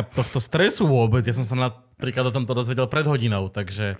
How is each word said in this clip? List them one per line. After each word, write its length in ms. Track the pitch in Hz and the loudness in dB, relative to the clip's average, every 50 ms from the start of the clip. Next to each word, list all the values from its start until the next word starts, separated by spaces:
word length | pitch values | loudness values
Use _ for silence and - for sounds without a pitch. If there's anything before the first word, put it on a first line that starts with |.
| 120 | 0
tohto 340 | - - - 123 - - 135 | 0 -2 -4 -4 -2 -4 -4
stresu 440 | - - - 165 190 214 - - 214 | -4 -2 2 2 2 2 2 2 2
vôbec. 380 | 156 135 123 117 110 117 127 101 | 4 4 4 4 4 4 2 2
Ja 100 | 120 113 | 0 -2
som 100 | 127 127 | -2 -2
sa 120 | 104 127 127 | -2 -2 0
napríklad 680 | 127 123 113 - _ _ _ - - 127 117 127 127 | 0 -2 -2 -6 _ _ _ -8 -8 -4 -2 -2 -2
o 80 | 127 110 | 0 0
tomto 180 | 135 123 117 127 | -2 -2 -2 -2
dozvedel 320 | 120 123 120 131 127 127 | -2 -2 0 0 0 0
pred 180 | 113 139 151 151 | 0 0 0 2
hodinou, 440 | 147 147 127 113 117 104 98 95 95 | 2 2 2 2 2 0 0 -2 -2
takže 480 | - 104 101 92 98 104 107 101 95 - | -4 -6 -6 -6 -6 -4 -4 -4 -4 -6